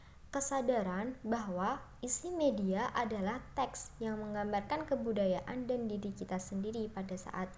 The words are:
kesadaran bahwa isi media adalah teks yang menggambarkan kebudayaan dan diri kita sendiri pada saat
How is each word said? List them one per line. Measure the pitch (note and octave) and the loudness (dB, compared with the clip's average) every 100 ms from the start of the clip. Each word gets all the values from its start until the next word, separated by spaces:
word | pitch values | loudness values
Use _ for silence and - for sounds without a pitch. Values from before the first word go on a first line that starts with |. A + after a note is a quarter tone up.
| - - - | -20 -18 -6
kesadaran | C#4 C4+ C4+ B3 A#3+ F#3+ F3+ A3+ B3+ | 0 2 2 4 2 2 0 -2 -4
bahwa | G#3+ A#3 G#3 F3+ G3 C#4 - - | 0 0 0 0 0 0 -6 -6
isi | B3 - F4 | 2 2 2
media | F4 D4 G#3 G3 F#3+ B3 - | 4 4 4 4 2 2 2
adalah | A#3 G#3+ F#3+ B3 - | 0 0 0 -2 -2
teks | - - - - - | -2 0 0 -4 -4
yang | A3+ G#3+ | -2 -2
menggambarkan | G#3+ G#3 G#3 G#3 G3+ D4+ D#4 | -2 -2 0 0 0 -2 0
kebudayaan | C4 A#3 G#3 F#3+ F#3 - B3 A#3+ | 0 2 4 4 4 0 -2 0
dan | B3 A#3 | 0 0
diri | G#3 G3+ G3 | -2 -4 -4
kita | G#3 F#3 | -2 -2
sendiri | F#3 G3 G#3 A#3 G#3+ | -2 -2 -2 -2 -4
pada | G3+ F#3+ | -4 -4
saat | F#3 - - F#3 | -6 -6 -4 -4